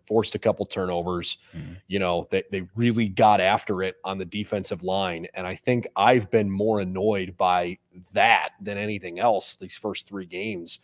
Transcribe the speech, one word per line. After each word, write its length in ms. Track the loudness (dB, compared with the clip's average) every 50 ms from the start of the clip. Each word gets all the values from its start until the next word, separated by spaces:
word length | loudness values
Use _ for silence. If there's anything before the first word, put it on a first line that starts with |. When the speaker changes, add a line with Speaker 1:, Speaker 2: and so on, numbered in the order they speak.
| _
Speaker 1:
forced 300 | 0 0 0 2 0 -2
a 40 | 0
couple 260 | 0 0 0 0 -4
turnovers. 720 | -6 -4 -4 -4 -2 -2 -4 -2 -4 -4 -4 -4 -4 -6 -6 _ _ -14
Speaker 2:
Mm-hmm. 180 | -14 -14 -14 -14 -16 -8
Speaker 1:
You 120 | -6 -4 -2
know, 280 | 0 0 0 -2 -2 -2
they, 140 | -2 -2 -2 -4
they 160 | -6 -8 -8 -6 -2
really 320 | 0 2 2 2 2 0 0
got 320 | 2 6 6 6 6 6
after 400 | 4 4 2 2 0 -2 -2 -2
it 140 | -2 -4 -4 _ -8
on 140 | -8 -8
the 80 | -8 -8
defensive 580 | -6 -6 -6 -4 -4 -4 -4 -4 -6 -8 -6 -4
line. 420 | -2 0 0 0 -2 -4 -6 -10 -10 -10
And 140 | -8 -8
I 80 | -8 -8
think 320 | -4 0 0 0 0 0 -2 0
I've 340 | 4 6 6 6 6 4 2
been 200 | 2 2 2 2
more 300 | 0 0 0 2 2 0
annoyed 560 | 0 -2 -2 0 0 0 0 0 -2 -6 -2
by 420 | 0 2 2 2 2 0 -2 -6 -10 _ _ _ -20 -18 _ 2
that 360 | 4 6 6 6 4 2 -2 -10 -10
than 160 | -10 -8 -6
anything 420 | -4 -4 -4 -6 -6 -8 -10 -4 0
else 360 | 2 2 2 2 0 -4 -6
these 200 | -8 -12 -14 -12
first 320 | -8 -8 -6 -6 -6 -8
three 180 | -8 -10 -10 -10
games. 540 | -8 -8 -6 -6 -6 -6 -6 -8 -10 -10 -12